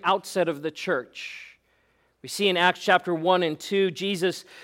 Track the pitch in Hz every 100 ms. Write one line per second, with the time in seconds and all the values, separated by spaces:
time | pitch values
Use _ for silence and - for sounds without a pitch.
0 | 175 202 - 190 165 - 160 151 - 143
1 | 117 - - - - - _ _ _ _
2 | _ _ 131 - 202 180 180 175 - 185
3 | 185 165 170 185 170 151 - 196 190 147
4 | 196 190 180 - - -